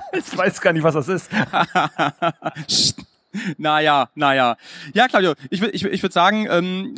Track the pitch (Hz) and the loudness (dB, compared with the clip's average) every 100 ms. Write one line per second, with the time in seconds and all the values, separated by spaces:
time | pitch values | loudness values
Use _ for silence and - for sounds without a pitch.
0 | - 381 - 277 208 - 185 165 160 151 | 0 -8 -6 -2 -2 0 0 2 2 0
1 | 123 185 - 208 - 160 170 180 151 - | -2 -4 -2 -2 0 0 0 0 0 0
2 | 147 - 170 - 160 - 147 - - - | -2 -2 -4 -4 -10 -8 -4 0 0 -4
3 | - _ _ 196 208 151 151 151 151 143 | -12 _ _ -8 -8 -4 0 2 4 4
4 | 120 - 143 135 123 - - - 151 196 | 2 0 2 4 2 0 -8 -18 -4 2
5 | 247 226 185 143 131 185 214 - 190 185 | 4 4 2 -2 -4 -4 -2 -4 -4 -2
6 | 180 180 180 214 214 175 180 185 190 | -2 2 2 2 0 0 0 -4 -8